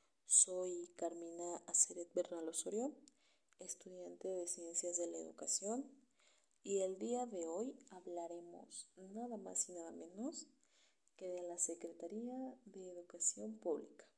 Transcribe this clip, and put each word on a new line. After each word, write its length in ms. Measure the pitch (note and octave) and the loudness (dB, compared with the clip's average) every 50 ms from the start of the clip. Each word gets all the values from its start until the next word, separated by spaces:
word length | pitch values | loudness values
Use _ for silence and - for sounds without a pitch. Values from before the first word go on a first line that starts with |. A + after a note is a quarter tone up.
| _ _ _ _ _ | _ _ _ _ _
soy 640 | - - - - - F#4 F3+ F#3 F#3 - F3 F3 - - | 8 10 10 10 10 8 0 0 0 0 -2 -4 -6 -6
Carmina 640 | - - E3+ - E3+ E3+ E3+ E4+ - A#3+ F3 F3 - - | -4 -4 -2 -2 -4 -8 -8 -6 -6 -4 -4 -4 -4 -2
Aceret 480 | - F3+ - - - - F3 E3+ - - | 4 6 8 8 6 6 -2 -4 0 2
Bernal 340 | F3+ F3 - F3+ E3 D#3+ D#3+ | 2 2 2 0 -4 -2 -2
Osorio, 460 | E3 - - - G3+ G#3+ B3 D4 - - - - - _ _ - - _ _ _ _ - | -2 -2 0 0 2 2 2 0 -2 -4 -12 -20 -20 _ _ -20 -20 _ _ _ _ -12
estudiante 720 | F#3+ F#3 - - - F#3+ F#3 F3+ F3+ F3 F3 F3 - F#3 | -8 -8 -8 -8 -10 -12 -12 -10 -10 -10 -8 -4 -2 0
de 180 | F#3 F#3 F3 | 0 2 0
Ciencias 520 | F3 - F3 E3+ E3+ E3+ - - F3 F3 F3 | 0 -2 -4 -4 -4 -2 0 0 2 2 2
de 100 | F3 E3+ | 2 2
la 100 | E3+ E3 | 0 -2
Educación, 720 | D#3+ D#3+ E3 - D#3+ - - - G3 G3+ A3+ C4 C#4+ - - - - _ _ _ - - - _ _ _ _ _ - | -4 -6 -8 -6 -2 0 0 2 2 2 2 0 0 -2 -6 -18 -20 _ _ _ -20 -20 -20 _ _ _ _ _ -2
y 200 | G3 G3 G3 F#3+ | 2 4 4 4
el 140 | F#3+ F#3+ | 4 2
día 300 | F#3+ G#3 A#3 A#3+ B3 B3 | 0 0 0 2 2 0
de 220 | A#3+ G#3+ F3+ E3 E3 | 0 -2 -2 -2 0
hoy 280 | E3 F#3 A#3 C4 - - - - | 0 0 0 -2 -4 -8 -12 -16
hablaremos 1000 | F#3+ F3+ - F3+ F3 E3+ E3+ E3+ E3+ F3 F3 F3 E3+ F3+ - - - - - - _ | -16 -12 -8 -6 -4 -4 -4 -4 -4 -6 -8 -10 -12 -14 -14 -12 -12 -12 -12 -12 _
nada 420 | F3+ F#3+ F#3+ G3 G#3+ A#3+ A#3+ A#3 | -16 -14 -10 -6 -6 -4 -4 -4
más 320 | G3+ F#3+ F#3 F#3 - - - | -4 -4 -2 0 0 0 0
y 40 | F3+ | -2
nada 180 | F3 E3 E3 | -8 -6 -8
menos 560 | E3 E3+ E3 E3 F3+ G3 A#3 D4 - - - - - _ _ _ _ - - - _ _ _ _ _ | -8 -8 -10 -10 -6 -4 -4 -4 -4 -4 -8 -12 -16 _ _ _ _ -20 -20 -20 _ _ _ _ _
que 100 | - F#3 | -6 -4
de 160 | F#3 F3+ F3+ F3 | -2 -2 -2 -2
la 160 | F3 E3+ F3 | -2 0 2
Secretaría 960 | - - E3+ - - E3+ E3 - F3 E3+ G#3 A3 A#3+ B3 B3+ C4 C4 C4 - - - | 2 2 0 -2 -6 -8 -8 -6 -6 -4 -4 -4 -4 -4 -4 -4 -4 -6 -6 -10 -14
de 220 | G3+ G3 F#3+ F#3 F#3 F3+ | -14 -12 -12 -10 -10 -10
Educación 680 | F3 F3 F3 - F3 - - - G3+ G#3 A3 A3 G#3+ | -10 -12 -10 -4 0 2 2 2 0 -2 -6 -6 -2
Pública. 480 | - F3+ D3+ C#3+ - - - - - - _ | 0 0 0 0 0 -6 -12 -18 -20 -20 _